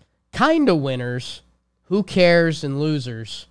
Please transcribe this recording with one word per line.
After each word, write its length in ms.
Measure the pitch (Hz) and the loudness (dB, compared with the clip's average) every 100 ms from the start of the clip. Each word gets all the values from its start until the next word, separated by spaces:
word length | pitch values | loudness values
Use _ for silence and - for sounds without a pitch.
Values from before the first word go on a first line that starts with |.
| _ _ _ | _ _ _
kinda 420 | - 294 330 277 | -2 2 4 4
winners, 680 | 165 135 127 123 123 - - _ _ _ _ | 2 0 -4 -6 -6 -8 -16 _ _ _ _
who 180 | _ 196 | _ -4
cares, 600 | 196 190 175 170 165 156 | 0 2 6 6 2 -2
and 160 | 147 139 | -6 -4
losers. 680 | 156 151 127 113 107 - - | -2 -2 -4 -10 -12 -14 -16